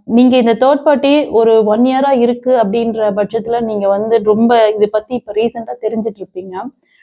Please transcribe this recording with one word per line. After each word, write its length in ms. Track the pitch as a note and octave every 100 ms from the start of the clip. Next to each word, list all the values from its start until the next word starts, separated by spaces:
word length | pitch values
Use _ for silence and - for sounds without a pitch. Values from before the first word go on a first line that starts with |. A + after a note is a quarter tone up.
நீங்க 320 | - A3+ B3+ B3+
இந்த 180 | A#3
தேர்ட் 280 | A#3 C4 C#4+
பார்ட்டி 460 | D4+ C#4+ C#4 D4 C#4
ஒரு 360 | A3+ A3+ A3
ஒன் 200 | G#3 G#3+
இயரா 260 | B3+ C4 C#4
இருக்கு 540 | C4 A#3+ A#3+ B3+ B3+
அப்படின்ற 500 | G3+ A#3 A#3 A3 G#3+
பட்சத்துல 460 | G3+ G#3 A3+ A3+ A#3
நீங்க 280 | A3+ G#3 G3
வந்து 340 | G3 A3 A3+
ரொம்ப 460 | G#3 G#3+ A#3 A#3+ G#3+
இதை 180 | G#3+ G#3
பத்தி 280 | G#3+ G#3
இப்ப 180 | B3 -
ரீசெண்டா 420 | G3+ A#3 A#3 A3+ B3
தெரிஞ்சிட்டு 400 | A3 A3+ A3 G3+
இருப்பீங்க. 420 | F#3 F#3 F#3+ F#3 B3 - _ _